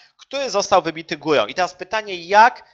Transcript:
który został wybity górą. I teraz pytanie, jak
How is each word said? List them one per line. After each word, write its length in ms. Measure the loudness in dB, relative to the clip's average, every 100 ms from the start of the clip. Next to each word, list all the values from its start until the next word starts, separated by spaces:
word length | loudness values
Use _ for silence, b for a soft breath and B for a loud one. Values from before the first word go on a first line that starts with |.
| B _
który 320 | -10 -8 -4
został 320 | -4 2 2
wybity 360 | 0 -6 -10 -6
górą. 280 | 0 0 0
I 80 |
teraz 200 | -2 -4
pytanie, 420 | -6 -8 -8 -6 -10
jak 480 | 2 4 4 2 b